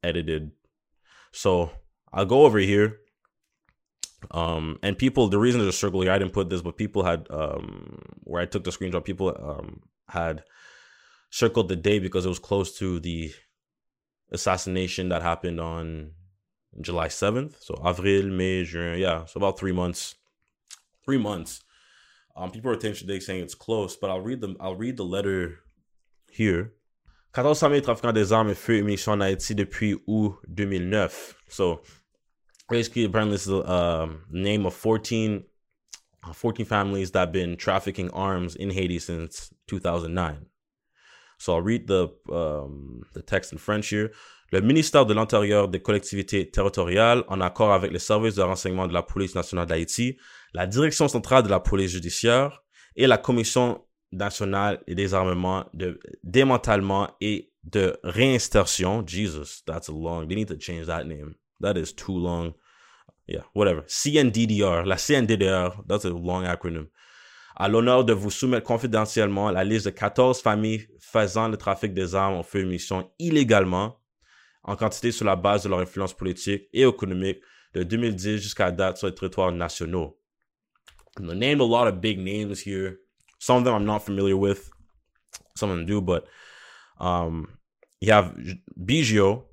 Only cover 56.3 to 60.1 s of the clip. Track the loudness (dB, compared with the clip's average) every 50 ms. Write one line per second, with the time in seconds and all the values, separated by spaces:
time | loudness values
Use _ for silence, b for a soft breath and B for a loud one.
56.3 | 4 4 6 6 4 2 4 2 2 2 2 2 0 0 0 -2 -6 _ -4 -4
57.3 | -4 -4 -8 _ _ _ _ -4 0 2 2 2 0 -2 -8 -6 0 2 4 4
58.3 | 4 2 0 2 2 2 4 4 0 0 0 0 0 0 -4 -4 -4 -4 -4 -4
59.3 | -4 -8 -12 -12 -16 -16 _ -10 -10 -10 -8 -10 -10 -8 -6 -6